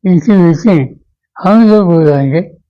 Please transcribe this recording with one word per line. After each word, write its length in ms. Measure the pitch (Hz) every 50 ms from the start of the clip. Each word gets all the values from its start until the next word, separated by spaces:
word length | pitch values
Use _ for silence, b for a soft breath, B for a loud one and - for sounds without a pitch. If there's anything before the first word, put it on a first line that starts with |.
| -
इनकी 260 | 190 180 165 - -
मीटिंग 560 | 208 190 175 170 165 156 - 226 185 156 131 120 - _ _ _ _ _ _ _ _ - -
हम 260 | 185 208 226 233 214
लोग 160 | 214 214 202
बुलाएंगे 680 | 175 170 165 160 151 143 139 139 135 139 165 185 - - _ _